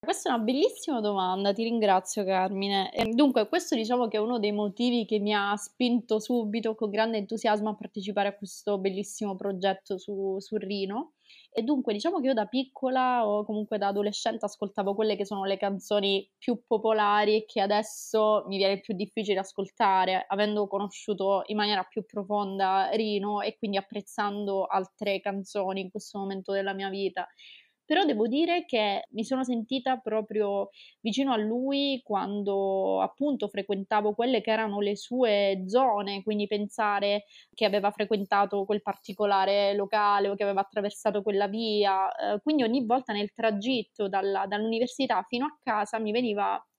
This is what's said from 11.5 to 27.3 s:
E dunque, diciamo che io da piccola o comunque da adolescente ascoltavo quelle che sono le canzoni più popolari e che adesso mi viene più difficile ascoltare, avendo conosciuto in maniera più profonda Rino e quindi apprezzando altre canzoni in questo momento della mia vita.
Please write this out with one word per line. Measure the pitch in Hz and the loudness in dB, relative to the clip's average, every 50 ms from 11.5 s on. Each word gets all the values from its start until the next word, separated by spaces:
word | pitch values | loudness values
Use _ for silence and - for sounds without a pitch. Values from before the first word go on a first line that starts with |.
E | _ - 220 | _ -4 -2
dunque, | 233 294 262 240 - 208 | 0 0 0 0 -2 -2
diciamo | 208 214 330 370 359 | -2 -2 -2 -2 0
che | 254 262 | 0 0
io | 269 | 0
da | 220 208 | 0 -2
piccola | 196 - 254 269 262 _ - - 262 254 262 254 254 254 247 233 | -2 -2 -4 -4 -4 _ -6 -4 -2 0 2 2 2 2 2 2
o | 208 208 208 208 | 2 0 0 -2
comunque | 208 208 214 214 208 226 | -2 -4 -4 -4 -2 -2
da | 208 196 196 | 0 0 0
adolescente | 196 202 208 202 208 - - 233 220 226 - | 0 0 0 0 -2 -2 -4 -4 -4 -2 -6
ascoltavo | 202 - _ 214 196 196 - 196 196 196 | -6 -6 _ -8 -6 -4 -2 -2 -2 0
quelle | 196 220 214 208 | 0 0 0 0
che | 190 202 | 0 -2
sono | 190 208 196 196 | -4 -4 -4 0
le | 196 196 | -2 0
canzoni | 190 208 202 202 190 - - 214 208 196 196 196 196 196 _ _ _ | 0 0 -2 -2 -4 -2 0 0 2 4 4 2 2 0 _ _ _
più | - - 240 - _ | -2 -2 -2 -2 _
popolari | _ 240 214 202 220 220 214 208 202 208 208 214 208 214 | _ -2 0 2 2 2 4 4 4 4 4 4 4 4
e | 214 214 | 2 0
che | - - 226 | -2 -2 0
adesso | 196 196 208 208 220 220 - - - - - 220 214 214 214 208 - | 2 2 2 2 2 -2 -8 -14 -14 -2 2 4 4 6 4 4 2
mi | - 196 | 0 -2
viene | 196 196 190 196 196 | 2 2 2 2 0
più | - - 214 | -2 -6 -6
difficile | 175 208 190 _ - 214 196 202 185 | -4 -4 -6 _ -6 -2 0 0 0
ascoltare, | 196 - - - 196 190 _ _ 233 196 190 190 185 180 185 185 - - | 0 -4 -6 -8 -8 -8 _ _ 2 4 4 4 4 2 2 0 0 -2
avendo | 196 196 208 208 208 208 208 196 | 0 0 0 0 2 0 -2 -2
conosciuto | 196 196 202 202 - - - - 208 180 196 196 196 190 - | -2 -4 -4 -4 -8 -10 -4 -4 -2 0 2 2 2 2 0
in | - 214 | -2 -2
maniera | 208 208 208 208 196 185 | 0 2 2 2 0 -2
più | - _ 220 190 | -4 _ -8 -8
profonda | _ - 208 202 185 208 208 208 196 190 196 196 190 190 190 190 - - | _ -8 -10 -4 -2 -2 -2 0 -2 -2 0 2 2 4 2 2 2 0
Rino | 220 226 214 208 202 190 208 208 202 | 0 0 0 0 0 0 0 -2 -2
e | 202 208 214 _ | -2 -4 -6 _
quindi | - 208 202 196 | -6 -2 -2 -2
apprezzando | 196 _ - 208 202 - - - 208 202 202 208 208 196 196 196 190 | -2 _ -10 -10 -10 -10 -6 -4 -4 -2 -2 -4 -4 -2 0 0 0
altre | - 196 190 190 - _ _ 214 202 196 190 | 0 0 -2 -2 -2 _ _ -2 -2 -2 -2
canzoni | - 208 196 196 190 - - 208 190 185 190 196 | -2 -4 -6 -6 -8 -6 -4 -4 -2 -2 -2 -4
in | 190 185 | -6 -8
questo | _ 214 - - - 202 | _ -12 -12 -10 -10 -8
momento | 196 196 196 190 190 - 196 | -6 -6 -6 -8 -6 -4 -2
della | 196 196 196 196 | -2 -2 -2 -4
mia | 190 196 196 | -4 -6 -6
vita. | 190 196 196 185 180 185 175 - | -4 -2 -4 -4 -4 -4 -8 -8